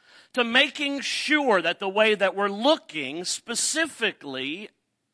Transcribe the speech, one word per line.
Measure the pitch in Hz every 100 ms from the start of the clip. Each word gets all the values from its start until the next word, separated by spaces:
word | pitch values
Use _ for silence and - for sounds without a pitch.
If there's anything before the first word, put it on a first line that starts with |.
| _ - _
to | -
making | 233 247 285 - 285 277
sure | 214 - - 302 277 190
that | 165 175
the | 196
way | 202 220
that | 208 190 190
we're | 202
looking | 202 262 311 - 156 131 160
specifically | 180 - - 233 - 302 330 - 214 - 143 131 135 180 214 _ _ _ _